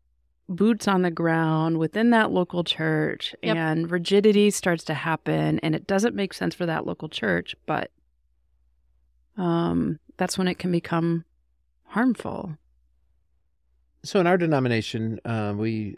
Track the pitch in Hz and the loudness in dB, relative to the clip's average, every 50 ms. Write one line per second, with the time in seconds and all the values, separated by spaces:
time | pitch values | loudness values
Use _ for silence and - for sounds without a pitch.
0 | _ _ _ _ _ _ _ _ _ - 185 165 196 220 233 208 - 202 196 185 | _ _ _ _ _ _ _ _ _ -6 -2 2 2 2 2 2 0 2 2 2
1 | 180 175 165 165 165 165 165 165 165 160 160 156 160 165 165 160 160 160 - 214 | 2 0 0 0 0 2 2 2 2 2 2 2 2 0 0 0 0 -2 0 2
2 | 226 240 233 226 214 - - 185 180 - - 175 170 - - - 160 160 156 151 | 4 4 6 4 4 2 2 0 0 0 -2 -2 -2 -2 -2 -2 -2 0 0 0
3 | 156 - - - - - - - - 170 165 165 165 160 156 160 165 165 175 180 | 0 -2 -2 -6 -8 -12 -10 -6 -2 -2 -2 0 0 0 0 0 -2 -2 -2 -4
4 | 170 - 196 202 202 214 208 208 208 208 190 - - 190 175 165 - - 156 139 | 0 2 4 6 6 6 6 6 6 4 4 2 0 0 0 0 -2 -4 -6 -4
5 | - 165 160 156 - 156 156 156 151 156 156 - - 160 156 - - - 196 190 | -4 -4 -4 -2 -2 -2 0 0 0 0 0 0 0 0 -2 -2 0 0 0 2
6 | 208 240 - 202 196 190 - - 180 175 - - 180 170 160 156 - - 175 - | 2 0 0 -2 -4 -6 -6 -4 -4 -4 -4 -4 -4 -2 -2 -2 -4 -6 -6 -8
7 | - 160 - - 233 208 180 170 180 - - - _ - 156 127 - - _ _ | -10 -10 -8 -4 -2 0 0 -2 -2 -6 -12 -12 _ -4 -4 -4 -4 -6 _ _
8 | _ _ _ _ _ _ _ _ _ _ _ _ _ _ _ _ _ _ _ _ | _ _ _ _ _ _ _ _ _ _ _ _ _ _ _ _ _ _ _ _
9 | _ _ _ _ _ _ _ - 180 170 170 170 170 170 170 - 165 - 165 151 | _ _ _ _ _ _ _ -4 -2 0 0 0 0 0 0 0 0 -2 -4 -6
10 | _ - - - 185 180 - - 185 180 180 - - 185 175 170 - - 180 165 | _ -10 -6 -4 -4 -2 -2 -2 -2 -2 -2 -2 -2 -2 -2 -2 -2 -2 -2 0
11 | 165 170 165 170 165 _ _ _ _ _ _ _ _ _ _ _ _ - - 202 | 0 0 0 -2 -4 _ _ _ _ _ _ _ _ _ _ _ _ -6 -2 0
12 | 247 262 214 - - - - - - 185 151 - _ _ _ _ _ _ _ _ | 2 2 0 0 -4 -8 -8 -8 -8 -10 -12 -14 _ _ _ _ _ _ _ _
13 | _ _ _ _ _ _ _ _ _ _ _ _ _ _ _ _ _ _ _ _ | _ _ _ _ _ _ _ _ _ _ _ _ _ _ _ _ _ _ _ _
14 | - - - 202 175 170 185 185 170 160 151 135 131 123 117 110 104 - - 113 | -8 -2 0 2 4 4 4 4 2 2 2 2 2 2 0 0 -2 -2 -4 -4
15 | 113 113 113 - - 117 113 110 107 104 107 104 110 113 113 110 107 98 - | -4 -4 -6 -6 -6 -6 -4 -4 -4 -4 -4 -2 -2 -2 -2 -4 -6 -8 -10